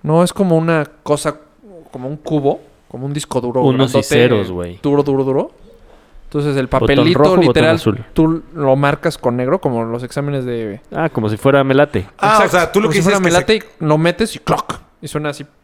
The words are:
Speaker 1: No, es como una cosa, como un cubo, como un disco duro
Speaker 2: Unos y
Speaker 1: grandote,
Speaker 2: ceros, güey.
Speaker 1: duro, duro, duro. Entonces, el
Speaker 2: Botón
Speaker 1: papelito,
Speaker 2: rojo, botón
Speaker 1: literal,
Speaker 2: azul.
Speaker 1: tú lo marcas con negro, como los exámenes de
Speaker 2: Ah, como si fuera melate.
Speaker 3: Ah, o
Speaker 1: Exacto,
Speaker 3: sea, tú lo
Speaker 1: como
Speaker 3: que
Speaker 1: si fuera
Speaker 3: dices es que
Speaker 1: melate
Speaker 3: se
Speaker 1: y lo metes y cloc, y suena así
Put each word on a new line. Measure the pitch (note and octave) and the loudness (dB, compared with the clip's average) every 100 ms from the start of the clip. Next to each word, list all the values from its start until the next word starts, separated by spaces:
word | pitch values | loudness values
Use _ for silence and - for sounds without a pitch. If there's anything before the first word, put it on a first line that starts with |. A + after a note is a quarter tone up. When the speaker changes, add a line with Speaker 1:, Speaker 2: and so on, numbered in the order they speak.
Speaker 1:
No, | D3+ E3 | 2 2
es | F3 | 2
como | - F#3+ E3 | 0 0 2
una | E3 D#3+ C#3+ - | 2 -2 -4 -10
cosa, | - D3 D#3 D3+ _ _ A3 F3 D#3+ | -4 -2 -2 -8 _ _ -20 -20 -18
como | C3 B2+ | -12 -10
un | D3 | -10
cubo, | - D3+ C#3 - - _ _ | -4 0 0 -2 -10 _ _
como | B2 C3+ | -12 -8
un | |
disco | C#3+ - C3 | -8 -6 -4
duro | A#2+ B2+ | -2 0
Speaker 2:
Unos | C3 C3 C3 | 2 2 2
y | |
Speaker 1:
grandote, | C#3 C3 C#3+ | 0 2 2
Speaker 2:
ceros, | A#2+ A2 F#2 | 4 2 0
güey. | F2+ F2 F2+ | -6 -8 -6
Speaker 1:
duro, | C#3+ C#3+ | 0 0
duro, | C#3 C3+ | 2 0
duro. | C3+ C3+ C#4+ - - - - - _ - - | 0 -2 -4 -10 -20 -20 -20 -20 _ -20 -8
Entonces, | D3+ D3 C#3 | -4 -2 -2
el | C3 | 0
Speaker 2:
Botón | C3+ A#2 | 0 2
Speaker 1:
papelito, | C#3 - B2+ | 4 4 4
Speaker 2:
rojo, | D3+ | 4
botón | F3+ E3 | 4 4
Speaker 1:
literal, | B2 D#3 E3 | 4 2 2
Speaker 2:
azul. | - G2+ - | 0 -2 -4
Speaker 1:
tú | - D#3+ E3 - E3+ | 0 2 0 -6 -2
lo | C#3 C3+ | 0 2
marcas | C#3+ C#3+ E3+ - | 2 0 -4 -2
con | B2+ A#2+ | -4 -2
negro, | B2+ F#3 | -2 -2
como | C#3+ A#2 | -2 -4
los | A2+ A#2 | -4 -8
exámenes | B2 - C#3+ C#3 B2 | -8 -6 -4 -4 -4
de | A#2 A2 G#2+ _ | -6 -6 -10 _
Speaker 2:
Ah, | - D#3+ | -4 -2
como | - G#2+ | -2 -2
si | G#2+ | 0
fuera | C#3 C#3 | 2 2
melate. | C3+ C3+ C#3+ G2+ F#2+ - | 2 2 2 0 -6 -2
Speaker 3:
Ah, | G3+ G#3+ | 2 4
o | |
Speaker 1:
Exacto, | G#3 F3+ | 4 2
Speaker 3:
sea, | E3 | 2
tú | G3+ | 0
lo | G#3+ | 0
Speaker 1:
como | |
Speaker 3:
que | D3 | 0
Speaker 1:
si | |
fuera | E3+ G3+ | 2 2
Speaker 3:
dices | F3+ | 2
es | F3 F3+ | 0 2
que | |
Speaker 1:
melate | G#3+ - _ | -2 -4 _
Speaker 3:
se | D#3 | -2
Speaker 1:
y | |
lo | D#3 | 2
metes | E3 F3 A3 - | 0 0 -4 -4
y | |
cloc, | - B3+ - - _ _ | -4 -4 -4 -14 _ _
y | D3+ | -10
suena | D3+ D3+ | -8 -8
así | C#3 C#3 _ | -10 -18 _